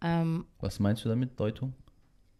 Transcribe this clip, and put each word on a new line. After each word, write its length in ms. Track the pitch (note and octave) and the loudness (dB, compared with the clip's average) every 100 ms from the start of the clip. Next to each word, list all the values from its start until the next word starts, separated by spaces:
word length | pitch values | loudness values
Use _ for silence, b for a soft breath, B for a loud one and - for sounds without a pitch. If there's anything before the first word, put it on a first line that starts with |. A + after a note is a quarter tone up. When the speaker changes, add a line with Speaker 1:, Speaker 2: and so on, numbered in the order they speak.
Speaker 1:
Ähm, 440 | E3+ E3+ E3 E3 - - | 0 2 2 0 -4 -6
Speaker 2:
Was 220 | F#2 - | -6 0
meinst 240 | G2+ A2 | 2 2
du 40 | A2+ | 0
damit, 300 | A#2 B2+ - | 0 -2 -2
Deutung? 360 | G#2+ - C3 B2+ - - _ _ _ | -4 -2 -8 -10 -18 -20 _ _ _